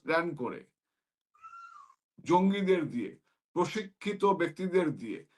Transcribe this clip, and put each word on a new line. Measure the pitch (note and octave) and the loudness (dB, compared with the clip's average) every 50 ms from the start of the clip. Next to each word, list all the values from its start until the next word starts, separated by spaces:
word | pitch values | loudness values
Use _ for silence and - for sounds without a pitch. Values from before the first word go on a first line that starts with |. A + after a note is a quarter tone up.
| _ | _
প্ল্যান | D3+ D#3+ E3 E3+ F3 D#3 | 0 0 0 0 -2 -4
করে | C#3+ - G#2+ - - - - _ _ _ _ _ _ _ _ _ _ _ _ _ C6+ C6+ C6+ C6+ C6+ C6+ - - - - - _ _ _ _ _ - - | -6 -6 -6 -6 -8 -12 -18 _ _ _ _ _ _ _ _ _ _ _ _ _ _ -20 -20 -20 -20 -20 -20 -20 -20 -20 -20 _ _ _ _ _ -12 0
জঙ্গিদের | C3 E3+ F3+ F#3+ G3 G3 G3+ G3 F#3 F#3 F3 D#3 - | 2 4 4 6 4 2 2 2 2 2 2 2 -2
দিয়ে, | - A#2+ G#2+ F#2+ - - _ _ _ _ _ _ _ | -4 -6 -6 -6 -8 -14 _ _ _ _ _ _ _
প্রশিক্ষিত | E3+ F3 E3 - A3 G3+ G3 - _ - G3+ G3+ G3 G3 | -2 -2 0 -2 -4 -8 -8 -12 _ -6 -6 -2 2 2
ব্যক্তিদের | G3+ F#3+ D#3+ E3+ D3+ - - F#3 F#3 F3 F#3 F3 D#3 C#3 | 2 4 4 0 -2 -2 -4 -6 0 2 2 2 2 -2
দিয়ে, | - A#2+ A2+ F#2 - - _ _ | -4 -8 -10 -10 -10 -12 _ _